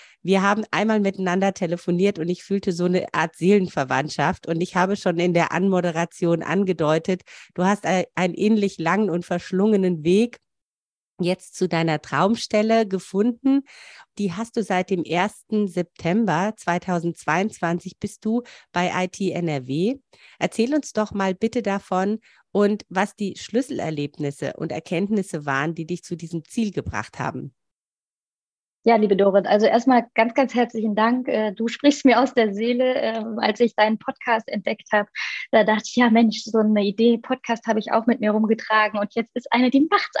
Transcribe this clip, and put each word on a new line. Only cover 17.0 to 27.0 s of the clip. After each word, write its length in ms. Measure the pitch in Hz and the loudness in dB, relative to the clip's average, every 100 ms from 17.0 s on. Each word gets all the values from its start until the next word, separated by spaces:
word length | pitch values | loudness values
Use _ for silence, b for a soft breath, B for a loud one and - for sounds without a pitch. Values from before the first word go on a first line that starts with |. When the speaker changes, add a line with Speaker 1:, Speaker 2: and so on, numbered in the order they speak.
| 165 156 - 160 208 - 170 170 190 - | -4 -6 -2 0 -2 -4 -4 -4 -6 -12
Speaker 1:
bist 240 | 208 - | -12 -8
du 200 | 220 233 240 B B | -4 -4 -6 B B
bei 200 | 175 180 - | -4 -2 -2
I 120 | 185 | -4
T 240 | - 190 | -4 -4
N 160 | 170 170 | -2 -4
R 180 | 143 127 | -4 -4
W. 300 | 143 202 277 _ b b b | -2 -2 -4 _ b b b
Erzähl 380 | 185 - 240 302 | -4 -2 0 -2
uns 180 | - | -2
doch 200 | 214 214 | -4 -4
mal 200 | 202 190 | -2 -2
bitte 300 | 185 226 240 | -2 -2 -2
davon 560 | 202 196 - 185 196 220 b b b | -4 -4 -4 -2 -2 -4 b b b
und 340 | 202 202 208 - | 0 2 0 -4
was 260 | 185 196 - | -2 -2 -4
die 200 | 202 - | -8 -8
Schlüsselerlebnisse 1200 | - 233 277 - 156 147 143 - 143 143 139 - | -4 -4 -2 -4 -6 -4 -6 -6 -6 -6 -8 -6
und 140 | 160 | -8
Erkenntnisse 760 | 160 - 170 196 208 185 160 147 | -8 -4 -2 0 -2 -2 -6 -4
waren, 260 | 135 151 | -2 -2
die 140 | 165 160 | -4 -6
dich 160 | 175 | -8
zu 120 | - 170 | -8 -12
diesem 300 | 170 170 - | -8 -10 -8
Ziel 260 | - 214 | -4 -4
gebracht 460 | 175 - 101 | -4 -6 -6